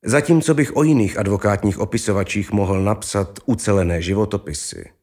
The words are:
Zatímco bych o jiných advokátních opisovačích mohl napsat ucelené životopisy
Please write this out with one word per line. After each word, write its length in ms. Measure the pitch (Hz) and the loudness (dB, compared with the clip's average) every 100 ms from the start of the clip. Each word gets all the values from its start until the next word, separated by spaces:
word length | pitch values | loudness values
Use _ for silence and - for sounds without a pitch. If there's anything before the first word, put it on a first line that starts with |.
Zatímco 500 | - 135 147 165 156 | 2 0 4 2 4
bych 220 | 151 139 - | 2 2 2
o 60 | |
jiných 360 | 151 143 101 - | 4 4 2 0
advokátních 600 | 98 98 104 101 104 95 | -2 0 2 2 0 -2
opisovačích 720 | 92 120 - 98 92 104 98 | -2 -2 0 -2 -2 -4 -2
mohl 300 | 104 95 95 | -2 0 0
napsat 560 | 98 107 - 104 98 - - | 0 -2 -4 -4 -4 -6 -4
ucelené 560 | 113 - 98 87 85 | -2 2 2 2 -2
životopisy 840 | 85 98 107 98 - 73 - 50 50 _ | -2 0 0 -2 -6 -10 -10 -12 -16 _